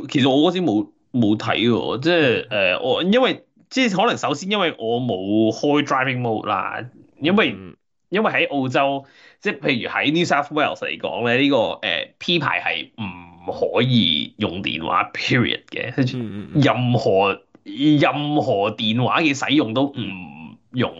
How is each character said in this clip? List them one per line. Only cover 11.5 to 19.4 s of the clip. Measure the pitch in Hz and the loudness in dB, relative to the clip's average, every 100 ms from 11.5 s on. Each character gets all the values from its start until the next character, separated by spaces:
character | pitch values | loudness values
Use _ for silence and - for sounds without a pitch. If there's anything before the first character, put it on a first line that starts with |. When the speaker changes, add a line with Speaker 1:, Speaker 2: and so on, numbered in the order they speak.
Speaker 1:
個， | 135 92 78 | 4 0 -2
呃， | 104 82 - _ | -4 -4 -6 _
P | - 175 | -2 0
牌 | 139 90 | 0 -2
係 | 85 82 - - | -2 -6 -8 -10
唔 | 98 90 87 87 90 | -12 -12 -18 -14 -10
可 | - - 98 | -4 -2 0
以 | 127 120 85 73 50 - | 2 2 2 0 -4 -6
用 | 101 90 | -6 -4
電 | - 80 82 | -6 -4 -2
話， | - - | -2 -2
period | - - 135 90 - - | -6 -2 0 0 -2 -6
嘅， | - - 123 | -10 -6 -2
Speaker 2:
嗯， | 127 | -2
嗯， | 127 110 98 90 | -2 -8 -10 -2
嗯。 | 151 | 2
Speaker 1:
任 | 139 113 123 | 4 2 2
何， | 120 - 95 98 101 _ - | 2 4 4 4 0 _ -20
任 | - 104 151 151 - 139 147 151 | -14 0 4 4 4 0 -2 -2
何 | 131 101 104 | 0 0 0
電 | 107 110 113 | -2 -2 0
話 | 117 123 | 0 2
嘅 | 156 | 0
使 | 131 | 0